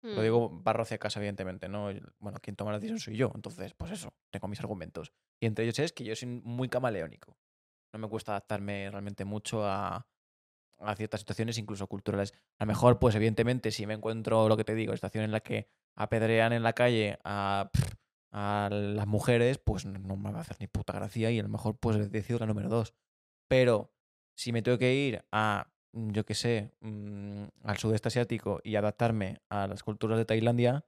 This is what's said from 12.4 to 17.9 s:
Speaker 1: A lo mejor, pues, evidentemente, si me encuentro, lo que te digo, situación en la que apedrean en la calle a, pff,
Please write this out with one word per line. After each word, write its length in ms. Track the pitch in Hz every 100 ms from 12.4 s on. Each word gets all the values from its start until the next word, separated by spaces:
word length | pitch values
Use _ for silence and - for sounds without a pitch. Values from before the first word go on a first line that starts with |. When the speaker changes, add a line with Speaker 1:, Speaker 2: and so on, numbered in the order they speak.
| _ _
Speaker 1:
A 60 |
lo 40 | 107
mejor, 300 | 104 123 120
pues, 160 | 127
evidentemente, 560 | 107 113 107 117 127 113
si 140 | 104 104
me 80 |
encuentro, 540 | 107 110 113 110 110 110
lo 80 | 107
que 80 |
te 100 | 107
digo, 180 | 110 110
situación 300 | 107 98 110
en 80 | 107
la 80 | 107
que 280 | - 107 107 _ _ -
apedrean 540 | 107 113 110 113 113
en 100 | 117
la 120 | 113
calle 440 | - 123 117 104 -
a, 460 | - 101 98 98 98
pff, 220 | - -